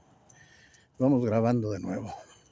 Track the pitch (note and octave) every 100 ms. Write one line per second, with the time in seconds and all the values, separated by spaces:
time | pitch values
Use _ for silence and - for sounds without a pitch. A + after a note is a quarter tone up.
0 | _ _ _ - - - - _ _ -
1 | C3 C3+ A#2+ G#2+ A2+ B2 G#2+ G2 F#2 F#2
2 | A2 - - - _